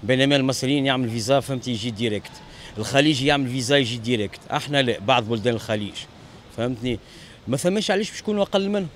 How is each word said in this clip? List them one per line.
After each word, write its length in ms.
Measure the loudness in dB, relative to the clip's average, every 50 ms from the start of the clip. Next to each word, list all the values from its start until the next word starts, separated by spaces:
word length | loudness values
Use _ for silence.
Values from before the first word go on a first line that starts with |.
| 2
بينما 320 | 2 2 4 4 4 4
المصريين 500 | 4 2 2 0 0 0 0 0 2 2
يعمل 240 | 2 2 0 0 -2
فيزا، 300 | -2 -4 0 2 2 2
فهمتي، 320 | 2 0 -6 -6 -4 -4
يجي 200 | -4 -4 -4 -6
ديريكت، 400 | -4 -2 -2 0 0 -2 -6 -10 -18 -18 -20 -18 -18 -18 -18 -14 -8
الخليج 440 | -6 -6 2 4 4 4 4 4 2
يعمل 280 | 2 2 2 2 0 -2
فيزا 280 | -2 -4 0 2 4
يجي 200 | 4 4 2 -2
ديريكت، 420 | -4 -2 0 0 0 0 -4 -6 -12 -10 -6
احنا 300 | -6 -6 -4 0 0 2
لا، 180 | 2 2 0 -2
بعض 240 | 2 2 2 2 4
بلدان 300 | 0 -2 0 2 0 0
الخليج، 420 | 0 -2 -2 -2 -2 -2 -6 -8 -12 -16 -16 -18 -20 -20 -20 -20 -20 -20 -14 -6
فهمتني، 420 | -4 -4 -4 -4 -4 -2 -4 -4 -4 -6 -16 -20 -20 -20 -20 -20 -16 -4
ما 100 | -2 -2
ثماش 340 | 0 2 2 0 2 0 2
علاش 200 | 0 0 0 -4
باش 100 | -6 -8
نكونوا 220 | -4 -2 0 0 0
أقل 260 | 2 2 0 0 2
منهم. 180 | 0 -2 -2 -4 -8